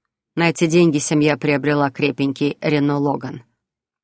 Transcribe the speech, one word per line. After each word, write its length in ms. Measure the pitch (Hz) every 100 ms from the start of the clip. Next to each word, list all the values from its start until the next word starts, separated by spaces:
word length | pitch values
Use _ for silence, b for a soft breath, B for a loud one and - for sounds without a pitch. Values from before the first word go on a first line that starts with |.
| _ _ _ -
На 140 | 170
эти 180 | 160 170
деньги 320 | 175 170 147
семья 380 | - 151 151 131
приобрела 520 | 147 143 143 147 139
крепенький 680 | - 143 135 139 135 143 -
Рено 360 | 156 147 143 143
Логан. 460 | 143 135 127 127 - _ _ _ _ _